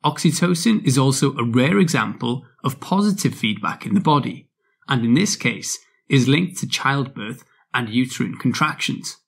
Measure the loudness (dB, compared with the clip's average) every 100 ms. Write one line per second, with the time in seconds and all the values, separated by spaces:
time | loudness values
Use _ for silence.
0 | -2 0 0 2 0 2 2 2 2 4
1 | 4 2 0 0 0 2 4 4 4 2
2 | -2 -4 -4 -6 -8 _ -6 -6 -2 0
3 | 2 0 -2 -2 -4 -2 -6 -6 -2 0
4 | 4 2 0 -10 _ _ _ _ -4 -2
5 | 2 2 2 -2 -4 -6 -10 -10 _ _
6 | _ 2 4 2 0 -6 -6 -2 -2 -2
7 | -4 -8 -12 -12 _ _ _ -6 -2 0
8 | 0 -2 -6 -2 -2 0 -2 -2 -6 -6
9 | -8 -16